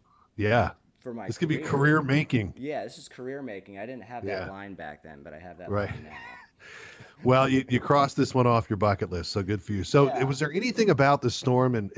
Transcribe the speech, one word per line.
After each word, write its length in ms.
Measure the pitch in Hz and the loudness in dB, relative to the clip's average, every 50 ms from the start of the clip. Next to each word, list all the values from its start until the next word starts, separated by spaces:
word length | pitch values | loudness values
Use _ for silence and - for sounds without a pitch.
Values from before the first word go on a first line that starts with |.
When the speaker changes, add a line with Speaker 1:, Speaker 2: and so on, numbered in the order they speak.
| _ _ _ _ _ _ _ - | _ _ _ _ _ _ _ -2
Speaker 1:
Yeah. 340 | 101 104 113 120 98 82 - - _ _ _ _ | 2 2 4 4 2 2 -2 -8 _ _ _ _
Speaker 2:
for 140 | - 127 117 | -16 -14 -12
my 140 | 117 107 110 | -10 -8 -10
Speaker 1:
This 100 | 113 - | -6 -4
could 120 | 180 151 | -2 -2
be 80 | 151 135 | -2 -2
Speaker 2:
career." 120 | 156 - - 139 139 151 151 156 | -2 -2 0 2 4 4 4 4
Speaker 1:
career 20 | |
making. 520 | 147 131 135 151 151 - - 117 104 85 - | 2 2 2 2 2 2 0 0 0 -2 -6
Speaker 2:
Yeah, 300 | - 127 147 151 120 101 | -8 -8 -8 -6 -6 -8
this 120 | 120 - - | -10 -12 -16
is 120 | - - | -18 -20
career 320 | - - 123 127 135 143 | -16 -12 -10 -10 -10 -10
making. 360 | 139 123 101 98 92 101 98 98 | -10 -10 -12 -12 -14 -16 -14 -12
I 80 | 107 | -12
didn't 180 | 120 131 120 98 | -12 -12 -14 -14
have 200 | 110 123 120 104 | -14 -12 -10 -6
that 220 | 98 98 92 90 90 | -6 -6 -6 -6 -8
Speaker 1:
Yeah. 20 | |
Speaker 2:
line 260 | 95 98 101 101 95 | -10 -12 -12 -12 -12
back 280 | 82 82 76 76 76 - | -12 -12 -14 -14 -14 -18
then, 200 | 80 76 71 71 | -20 -20 -18 -18
but 100 | 80 76 | -18 -18
I 60 | 78 | -16
have 180 | 87 90 85 82 | -16 -18 -16 -14
that 120 | 87 92 | -8 -4
Speaker 1:
Right. 200 | 98 101 101 - | -2 -2 -2 -4
Speaker 2:
line 160 | - - - | -6 -10 -14
now. 120 | - - - | -16 -18 -18
Speaker 1:
<laughs> 100 | - - - - - - _ _ - - - - - - - - - - - - | -18 -18 -18 -20 -20 -20 _ _ -20 -20 -20 -20 -20 -20 -20 -20 -20 -20 -16 -2
Well, 280 | - 123 127 131 135 135 | 2 4 4 6 6 4
you, 160 | 131 131 127 - | 4 2 2 2
you 140 | 123 120 | 0 0
crossed 340 | - - 147 143 143 131 - | 2 4 4 4 4 2 2
this 180 | - 135 - - | 0 0 2 2
one 140 | 131 123 120 | 2 4 4
off 220 | 120 113 110 - | 4 2 2 0
your 80 | 110 95 | -2 0
bucket 340 | 104 104 98 - 107 87 | 2 2 2 0 -2 -4
list, 220 | 90 85 85 - - | -4 -6 -6 -4 -4
so 100 | 104 95 | -4 -2
good 180 | 87 107 101 | -2 -2 -4
for 120 | - - 104 | -4 -4 -4
you. 100 | 95 85 | -4 -2
So 220 | - - 143 143 | 2 4 6 6
Speaker 2:
Yeah. 180 | 135 123 127 135 | 4 4 0 0
Speaker 1:
was 160 | 135 139 131 | -2 0 -2
there 140 | 151 147 151 | -4 -4 -2
anything 360 | 190 240 254 - - 220 202 | -2 -2 -2 0 2 4 4
about 320 | 160 120 139 139 143 135 | 4 6 6 4 4 4
the 80 | - 120 | 2 0
storm 460 | - - - 127 123 127 127 127 123 | -2 0 0 2 4 4 4 4 2
in, 160 | 113 101 95 - | 0 -2 -4 -4